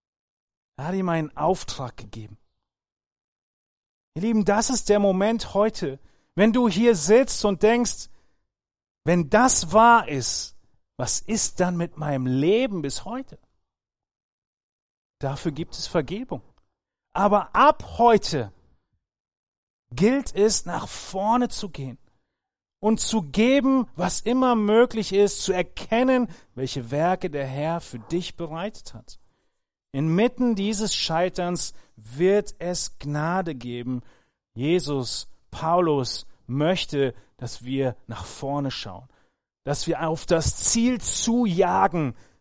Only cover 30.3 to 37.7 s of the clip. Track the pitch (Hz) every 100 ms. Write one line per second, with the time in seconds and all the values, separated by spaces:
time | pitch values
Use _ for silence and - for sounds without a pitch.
30.3 | - 247 202 196 208 208 - - 165 180
31.3 | 180 175 175 - - - - 110 127 185
32.3 | 202 208 - 175 175 - - 143 147 160
33.3 | 185 170 135 120 120 120 127 - - _
34.3 | _ _ 113 139 175 147 143 123 - -
35.3 | - _ - 160 175 170 147 123 - -
36.3 | - - 131 156 185 - 143 135 - -
37.3 | _ 123 - 123